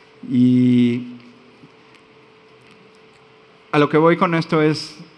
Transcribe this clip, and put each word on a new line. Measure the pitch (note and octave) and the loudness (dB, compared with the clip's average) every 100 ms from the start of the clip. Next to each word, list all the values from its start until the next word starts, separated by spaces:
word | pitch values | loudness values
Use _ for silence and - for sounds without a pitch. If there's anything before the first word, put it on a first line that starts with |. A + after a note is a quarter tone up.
| - - - | -20 -20 -6
Y | B2+ B2 B2 B2 B2 B2 B2 - - - - - - - - _ - _ - _ _ _ - - - - - - _ _ _ _ _ _ | 0 2 2 2 2 2 -2 -8 -18 -20 -20 -20 -20 -20 -20 _ -20 _ -20 _ _ _ -20 -20 -20 -20 -20 -20 _ _ _ _ _ _
a | D3 | -2
lo | D3 | 0
que | D3+ | 2
voy | E3 E3+ | 2 0
con | F#3 | -2
esto | E3 D#3 D#3+ | -4 -4 -2
es | D#3 D3+ - - - | -2 -2 -8 -20 -20